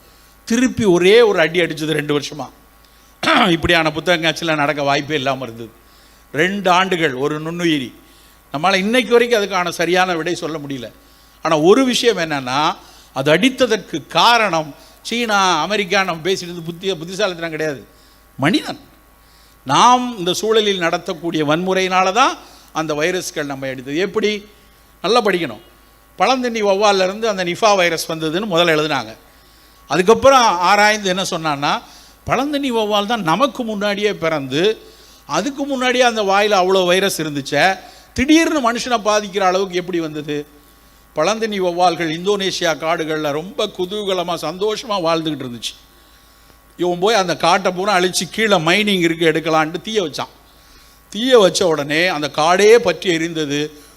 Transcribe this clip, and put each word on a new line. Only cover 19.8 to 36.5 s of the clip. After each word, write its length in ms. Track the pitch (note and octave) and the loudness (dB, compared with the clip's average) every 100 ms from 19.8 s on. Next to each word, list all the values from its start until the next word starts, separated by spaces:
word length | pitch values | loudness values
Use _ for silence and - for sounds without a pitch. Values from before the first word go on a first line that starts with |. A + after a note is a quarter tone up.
| A#3 B3 B3 A3+ | 6 4 0 -4
இந்த 160 | F3 | -4
சூழலில் 480 | - G#3+ A3 G#3+ F#3+ | -2 0 2 2 0
நடத்தக்கூடிய 600 | E3+ E3+ G3 E3 E3+ D#3 C#3+ | -2 -2 -4 -8 -4 -2 0
வன்முறையினால 680 | D#3 F#3 F#3 F#3 F#3 F#3+ | 0 0 0 0 2 2
தான் 260 | G#3 D4 D#4+ - - - | 2 2 0 -12 -20 -10
அந்த 200 | - D#3+ | -6 -4
வைரஸ்கள் 520 | D3 E3+ F#3 - D#3+ C#3+ | -2 -2 -2 -6 -8 -8
நம்மை 240 | C3+ C3+ | -8 -8
அடித்தது. 260 | C3 B2+ D3 | -8 -6 -4
எப்படி? 500 | G3 G#3+ G#3 G#3 - - _ _ _ _ | -2 -2 -2 -2 -8 -20 _ _ _ _
நல்லா 220 | F3 A#3+ | 0 2
படிக்கணும். 360 | G#3 F3+ D3+ G#2+ - _ _ _ _ - | 2 0 -4 -8 -20 _ _ _ _ -2
பழந்தண்ணி 440 | G3 C4 B3 A3+ | 0 0 -2 -2
வௌவால்ல 420 | G3+ G3 G#3+ G3 | 0 2 2 2
இருந்து 240 | F#3 G#3 A3+ | 0 -2 -4
அந்த 160 | F#3+ | -2
நிஃபா 320 | F3 F3 A3 G3+ | -4 0 2 4
வைரஸ் 360 | F3 D#3+ - | 2 0 -6
வந்ததுன்னு 360 | D#3+ D#3 E3+ A3 | -4 -4 -2 0
முதல்ல 220 | E3 F3 D3+ | 0 2 2
எழுதுனாங்க. 400 | D#3 C3+ A2 A2 _ _ _ _ _ _ - | 0 -4 -6 -14 _ _ _ _ _ _ -4
அதுக்கப்புறம் 540 | D#3 F#3 A3+ C4 C4+ | 2 4 6 6 6
ஆராய்ந்து 680 | A3+ F3+ F3 G3+ G#3 G#3+ F#3+ | 4 2 4 4 4 2 -2
என்ன 140 | F#3 | -2
சொன்னான்னா, 580 | F3+ E3+ D#3+ C#3 D3+ A3 - - - - - | -4 -4 -4 -2 -2 -2 -6 -20 -20 -12 -4
பழந்தண்ணி 440 | G3 C#4+ C#4+ C#4 | -2 0 -2 -2
வௌவால் 340 | A3+ G#3 G#3 G3+ | -2 0 0 0
தான் 160 | A#3+ | -2
நமக்கு 420 | E3 F#3+ C4+ - | 0 2 0 -2
முன்னாடியே 500 | A3+ G#3 G#3 G3+ G#3 | -6 -4 -4 -2 -2
பிறந்து, 640 | E3+ E3 D#3 C3+ C#3+ G3+ A3 - - - - - | -2 -2 -2 -2 0 0 -2 -10 -20 -20 -20 -6
அதுக்கு 400 | D3+ B3+ C#4 C#4+ | -4 -4 -6 -6
முன்னாடியே 380 | C4 B3+ B3 | -2 0 2
அந்த 200 | B3 A3 | 2 2
வாயில 300 | G3 G3 G#3 | 0 2 2